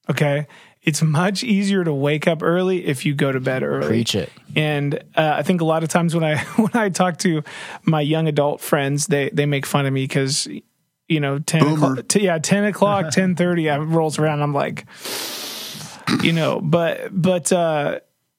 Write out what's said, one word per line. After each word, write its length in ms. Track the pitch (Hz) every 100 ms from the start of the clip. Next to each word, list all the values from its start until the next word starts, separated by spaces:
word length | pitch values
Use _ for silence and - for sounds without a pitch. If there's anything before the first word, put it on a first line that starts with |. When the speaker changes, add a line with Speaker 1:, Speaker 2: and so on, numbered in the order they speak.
| -
Speaker 1:
okay? 380 | 139 147 143 147 - - _
It's 220 | - 147
much 420 | 160 151 185 190
easier 400 | 247 196 202 196
to 80 | 170
wake 340 | 139 143 151 175
up 160 | 160
early 440 | 165 175 185 185 -
if 180 | 139
you 100 | 151
go 160 | 139 139
to 100 | 131
bed 220 | 131 131
early. 240 | 143 139 147
Speaker 2:
Preach 260 | 117 113
it. 160 | 101 73 - - 151
Speaker 1:
And, 380 | 151 147 143 147 -
uh, 200 | - 156 147
I 60 |
think 180 | 151 180
a 60 | 160
lot 160 | 160
of 80 | 165
times 240 | 180 170
when 100 | 165
I, 140 | 160 147
<laughs> 180 | - -
when 140 | 220
I 160 | 233 208
talk 300 | 170 185 160
to 240 | 180 156 - - - -
my 180 | - 156
young 260 | 147 156 160
adult 360 | 147 143 -
friends, 440 | - 160 139 143 -
they, 200 | 143 135
they 100 | -
make 220 | 147 143 135
fun 180 | 143
of 80 | 139
me 160 | 135 131
'cause, 400 | 143 135 156 - - - _ _ _ _
you 120 | 156
know, 180 | 139 139
ten 240 | - 165
Speaker 3:
Boomer. 100 | 147 156 135
Speaker 1:
o'clock, 160 | 131 -
t-, 160 | 202
yeah, 140 | 190 165
ten 260 | 143 202
o'clock, 460 | 208 - 202 202 160
Speaker 2:
<laughs> 20 |
Speaker 1:
ten 220 | 190 185 180
thirty, 320 | 175 170 156
I 80 | 143
rolls 420 | 156 165 156 143
around, 220 | 156 147
I'm 140 | 147
like, 320 | 139 143 147 - - - - - - - - - - - - - -
you 100 | -
know, 260 | 165 139 -
but, 460 | 156 170 165 - -
but, 400 | 190 170 180 -
uh, 480 | 180 165 151 147 - - _ _